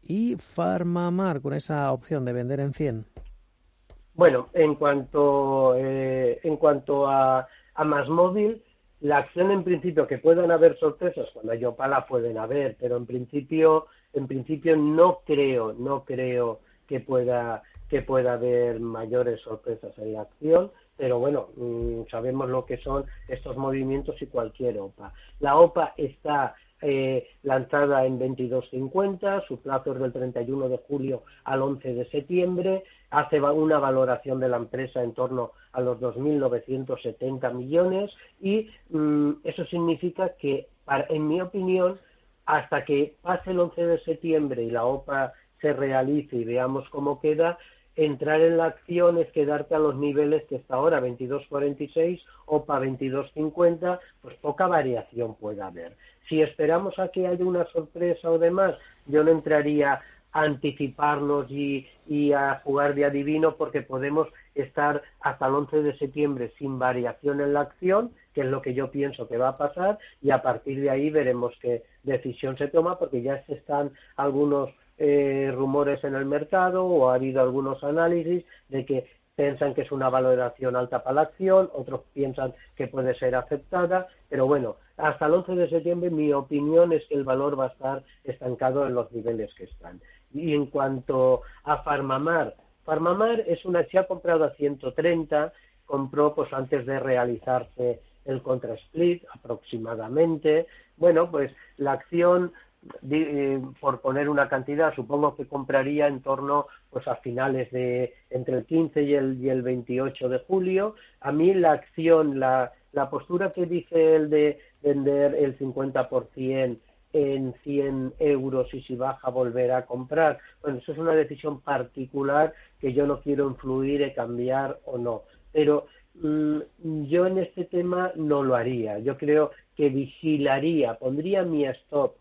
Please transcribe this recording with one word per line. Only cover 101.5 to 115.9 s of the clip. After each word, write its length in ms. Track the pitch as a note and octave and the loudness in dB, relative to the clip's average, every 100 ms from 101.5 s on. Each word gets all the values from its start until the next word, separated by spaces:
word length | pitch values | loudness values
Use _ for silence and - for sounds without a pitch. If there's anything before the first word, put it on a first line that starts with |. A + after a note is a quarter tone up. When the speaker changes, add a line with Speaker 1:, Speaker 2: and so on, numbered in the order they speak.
| - - - | -6 -20 -6
Speaker 2:
la 160 | C#3 | -2
acción, 580 | C3+ - E3+ F3 F3+ F3 - _ _ - - | -2 -2 2 4 4 2 -8 _ _ -20 -18
di-, 220 | C3+ D3 | -4 -2
eh, 380 | D#3 C#3+ C#3 C3+ C3 B2+ | 0 0 0 -2 -4 -4
por 220 | C#3+ B2+ | -2 -2
poner 260 | C3+ C3 C#3+ | -2 0 0
una 220 | C#3+ C#3 | 2 0
cantidad, 440 | C3+ B2+ D3 D#3+ D3+ | 0 -4 0 0 0
supongo 400 | A#2 C#3+ D3 - | -4 0 0 -2
que 100 | C3+ | -8
compraría 640 | C#3+ C3+ C#3 C3+ D3 D3 | -8 0 0 2 2 0
en 140 | C#3 | 0
torno, 460 | C3+ C3+ C#3 D3 C#3 - _ | -4 -4 0 -2 -2 -12 _
pues, 180 | B2 B2+ | -8 -6
a 80 | A#2+ | -6
finales 540 | C3 A#2+ C3+ C3 B2 | -6 -4 -2 -2 -4
de, 420 | B2+ B2+ B2 B2 - _ | -4 -2 -2 -4 -8 _
entre 280 | B2+ B2 B2+ | -8 -4 -4
el 80 | - | 0
quince 380 | D#3+ D#3+ D#3 | 0 0 0
y 100 | C#3+ | 2
el, 240 | C#3+ C3+ C3 | 2 0 -2
y 80 | B2+ | -2
el 120 | C3 | -2
veintiocho 680 | B2 B2+ A#2+ B2 C3+ C3+ B2+ | -2 -4 -2 -4 -4 -4 -4
de 120 | B2+ | -4
julio. 560 | - F#3+ F#3 F#3 G#3 G#3+ - _ | 2 4 4 2 0 -4 -20 _
A 100 | C#3 | -2
mí 220 | D3 E3+ | 4 6
la 180 | F#3+ E3 | 8 6
acción, 680 | D3+ - - E3 D#3+ D#3 C3+ | 6 2 -2 6 6 6 2
la, 340 | C3 C3 B2 - _ | 2 2 0 -6 _
la 180 | C#3+ C3+ | -2 -2
postura 420 | C#3 - F3 F#3+ | -4 -4 -2 -2
que 140 | F#3+ F3 | -2 -2
dice 500 | F3 - E3 D#3+ D#3+ | -2 0 4 6 6
él 140 | D3+ | 6
de 300 | D3+ D3+ D3 - _ | 4 4 0 -12 _
vender 540 | D3 C#3 C#3 C#3+ C#3+ C#3+ | 0 2 2 4 2 4
el 220 | C#3+ C3+ | 0 0
cincuenta 520 | C3+ B2+ C3+ | -6 -4 -4